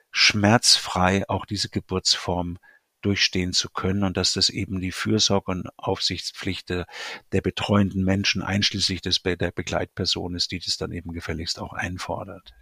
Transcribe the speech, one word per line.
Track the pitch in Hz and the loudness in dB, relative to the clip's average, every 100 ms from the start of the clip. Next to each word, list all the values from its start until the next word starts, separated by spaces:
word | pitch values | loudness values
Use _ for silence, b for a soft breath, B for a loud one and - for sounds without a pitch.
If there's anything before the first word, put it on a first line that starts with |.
| _ | _
schmerzfrei | - - 104 101 120 - - - 92 92 98 - | 2 4 6 6 6 6 4 2 2 4 4 2
auch | 98 - | -2 -2
diese | 101 - | -4 -4
Geburtsform | 101 - 92 - - - 87 87 87 b b b _ | -4 -2 0 0 0 0 -2 -2 -6 b b b _
durchstehen | 104 98 - 95 90 | 0 2 2 0 0
zu | - - | 0 -2
können | - 95 101 | -2 0 2
und | 95 92 | 0 2
dass | 90 | 0
das | 101 - | 2 0
eben | - 95 95 | 0 -4 -4
die | 92 | -4
Fürsorge | - 110 107 - 98 - | -4 0 2 4 2 0
und | 90 - - | -4 -6 -6
Aufsichtspflicht | - 95 - 90 - - 95 90 - | -4 -2 -2 -4 -8 -6 -6 -6 -4
der, | 90 85 B B B B | -6 -6 B B B B
der | 92 | 0
betreuenden | 92 - - 101 98 95 | 0 0 2 4 4 2
Menschen, | 92 98 98 95 | 2 2 0 -2
einschließlich | 92 101 - 101 - 90 | 0 0 0 0 -2 -2
des | 92 - | -2 0
Be-, | 92 87 | 0 0
der | 87 | -2
Begleitperson | - - 85 90 - 90 - 90 | -4 -2 -2 -2 -2 -2 -2 -2
ist, | 87 - | -4 -4
die | 90 | -4
das | - - | -4 -4
dann | 80 | -4
eben | 85 85 | -6 -8
gefälligst | 85 - 78 87 - | -8 -6 -6 -6 -6
auch | 87 | -8
einfordert, | - 87 90 - - 95 90 - - | -6 -6 -6 -6 -6 -8 -14 -20 -16